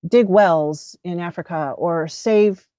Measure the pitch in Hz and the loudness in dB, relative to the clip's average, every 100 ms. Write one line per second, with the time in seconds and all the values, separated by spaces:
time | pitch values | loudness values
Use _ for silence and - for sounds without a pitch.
0 | 165 240 202 196 196 160 151 151 - - | 2 2 4 4 4 2 0 -6 -12 -16
1 | 180 175 175 165 160 165 143 - 170 165 | -10 -8 -8 -10 -10 -6 -6 -4 -4 -4
2 | 160 - 240 214 208 190 _ | -6 -6 0 2 2 0 _